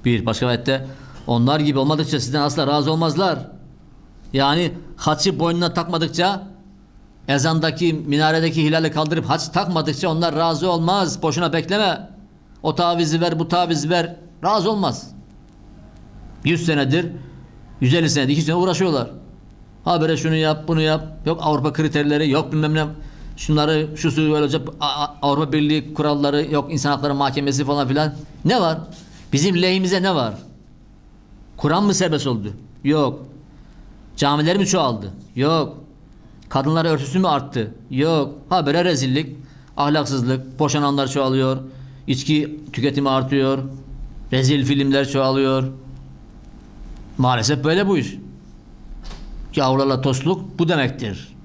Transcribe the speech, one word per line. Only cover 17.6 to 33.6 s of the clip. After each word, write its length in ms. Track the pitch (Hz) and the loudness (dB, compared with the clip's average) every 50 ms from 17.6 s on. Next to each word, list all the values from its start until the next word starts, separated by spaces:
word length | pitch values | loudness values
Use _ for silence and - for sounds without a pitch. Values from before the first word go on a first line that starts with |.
| - - - - | -20 -20 -4 0
yüz 140 | 131 123 151 | 2 4 4
elli 160 | 175 160 147 | 4 4 2
senedir, 220 | 131 139 131 131 | 2 2 2 2
iki 100 | 143 160 | 2 2
sene 120 | 160 156 165 | 2 2 2
uğraşıyorlar. 560 | 175 180 185 165 - 190 180 151 131 117 - - - - - - - - - - - - - - - - | 2 2 2 2 2 2 2 2 0 -2 -4 -10 -16 -18 -20 -20 -20 -20 -20 -20 -20 -20 -20 -20 -6 0
Habire 320 | - - - 156 160 160 | 0 2 2 4 2 2
şunu 180 | - 160 160 160 | 0 2 0 2
yap, 300 | 156 156 156 156 156 - - | 2 2 2 0 -2 -2 0
bunu 120 | 165 160 | 2 2
yap. 260 | 156 156 156 160 156 - - - - | 4 2 2 0 -2 -8 -12 -6 -2
Yok 120 | 151 170 165 | -2 -2 0
Avrupa 300 | - 156 151 143 131 151 | 0 0 2 2 0 0
kriterleri, 580 | 143 151 156 147 151 147 147 147 147 147 156 147 | 0 0 0 2 2 2 2 2 2 2 2 2
yok 220 | 135 156 160 160 | 2 2 0 0
bilmem 220 | 156 156 156 151 156 | 0 0 0 2 2
ne. 120 | 156 151 147 - - - - - - - - - | 0 0 -2 -6 -12 -14 -16 -16 -16 -16 -16 -12
Şunları, 520 | - - - 156 151 147 156 160 156 156 151 151 | -8 -2 2 2 2 4 4 2 2 0 -2 -6
şusu 260 | - - 160 135 156 | -2 -2 0 2 2
böyle 220 | 156 151 151 151 151 | 2 2 4 2 2
olacak. 240 | 139 139 156 127 - - - | 2 0 -2 -4 -6 -6 -4
A-, 240 | 147 143 135 147 147 | -4 -2 -2 -2 -4
A-, 120 | - - - | -4 -4 -2
Avrupa 300 | - 143 139 143 156 135 | 0 2 2 2 0 0
Birliği 420 | 147 151 151 147 156 151 139 147 156 | 2 2 2 2 2 0 -2 -4 -4
kuralları, 520 | - 147 147 147 143 143 143 139 147 160 - | -2 0 0 2 2 2 2 2 2 0 2
yok 220 | 151 147 139 - | 0 -2 -2 -2
insan 180 | 165 147 135 143 | -4 -2 0 0
hakları 240 | 143 139 135 147 139 | 0 0 0 -2 0
mahkemesi 500 | 139 139 139 135 143 139 139 131 131 147 | 0 0 0 0 0 -2 0 0 0 0
falan 240 | 135 143 143 139 120 | 0 0 0 0 0
filan. 260 | 135 147 156 151 151 - - - - - - | 0 0 0 0 -2 -8 -14 -16 -18 -2 0
Ne 160 | 160 240 247 | 2 2 4
var? 180 | 180 160 160 - - - - - - - - - - - | 2 2 0 -2 -8 -14 -18 -20 -20 -20 -20 -20 -6 -2
Bizim 300 | - 139 156 202 185 175 | 0 2 2 4 4 4
lehimize 400 | 180 185 185 190 185 180 190 185 | 4 4 2 2 2 2 2 2
ne 120 | 180 196 180 | 2 2 2
var? 200 | 147 120 110 98 - - - - - - - - - - - - - - - - - - - - - - - - | 2 0 -2 -4 -8 -14 -20 -20 -20 -20 -20 -20 -20 -20 -20 -20 -20 -20 -20 -20 -20 -20 -20 -20 -20 -20 -20 -10
Kur'an 280 | - - 147 160 185 208 | -4 0 0 2 2 2
mı 100 | 202 190 | 2 2
serbest 320 | - 185 170 156 143 131 | 2 2 2 0 0 0
oldu? 260 | 139 120 107 101 104 98 - - - - - - | 0 -2 -2 -4 -8 -10 -12 -16 -20 -20 -4 0
Yok. 420 | 139 151 156 143 123 - - - - - - - - - - | 2 2 4 2 0 0 -4 -14 -18 -20 -20 -20 -20 -20 -20